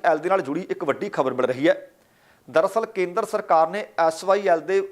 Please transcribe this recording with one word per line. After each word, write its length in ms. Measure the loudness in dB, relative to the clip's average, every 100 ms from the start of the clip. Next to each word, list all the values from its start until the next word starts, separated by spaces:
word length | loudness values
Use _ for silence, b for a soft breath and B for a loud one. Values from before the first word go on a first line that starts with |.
ਐਲ 140 | 0 0
ਦੇ 120 | 0
ਨਾਲ 120 | -2
ਜੁੜੀ 240 | -2 -6 -6
ਇੱਕ 140 | -6
ਵੱਡੀ 260 | -4 -4 -4
ਖਬਰ 240 | -2 -2
ਮਿਲ 120 | 0 -2
ਰਹੀ 220 | 0 0
ਹੈ। 80 | 0 -4 _ b b b b b
ਦਰਅਸਲ 380 | 0 0 0 -4
ਕੇਂਦਰ 400 | -4 -4 -4 -4
ਸਰਕਾਰ 420 | -4 2 4 4
ਨੇ 160 | -2 -6 0
ਐਸ 240 | 0 2
ਵਾਈ 240 | 2 4 4
ਐਲ 140 | 2
ਦੇ 200 | 2 -2 -2